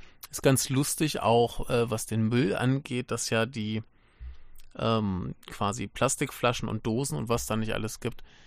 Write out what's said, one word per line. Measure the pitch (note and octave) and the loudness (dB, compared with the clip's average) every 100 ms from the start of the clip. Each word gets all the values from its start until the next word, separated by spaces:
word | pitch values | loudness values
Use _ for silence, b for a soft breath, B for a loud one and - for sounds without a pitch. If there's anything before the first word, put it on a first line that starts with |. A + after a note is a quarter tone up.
| B B B | B B B
ist | - | 0
ganz | C#3 B2+ - | 4 4 4
lustig | C3+ D3 - D3+ - | 2 2 0 0 2
auch, | G#2+ A#2+ A#2 - - | 4 6 4 0 0
äh, | A#2+ A2+ | 0 2
was | G#2+ - | -2 0
den | A2+ A2 | 0 2
Müll | A#2+ F#3 - | 4 2 2
angeht, | B2+ C#3 - B2 A#2+ | 2 0 0 -6 -4
dass | A#2 - | -4 0
ja | A2+ | 0
die, | A2+ A#2 G#2+ A2 b b b b b b b b - - | 0 -2 -2 -4 b b b b b b b b -14 -2
ähm, | A2+ A2+ G#2 F2+ C3 - - | 2 2 2 0 -4 -8 -12
quasi | - G#2 B2+ G2+ | -2 -2 -2 -6
Plastikflaschen | - B2+ - C#3+ - B2 B2 G#2+ | 0 0 2 -4 0 0 0 -2
und | A2 A#2 | -2 -2
Dosen | A2+ C#3 D3+ | -2 -2 -2
und | A2 | 0
was | A#2 | 0
da | - A2 | 0 -2
nicht | A2 | -2
alles | - A2 - | -2 -4 -6
gibt, | - - b b | -6 -8 b b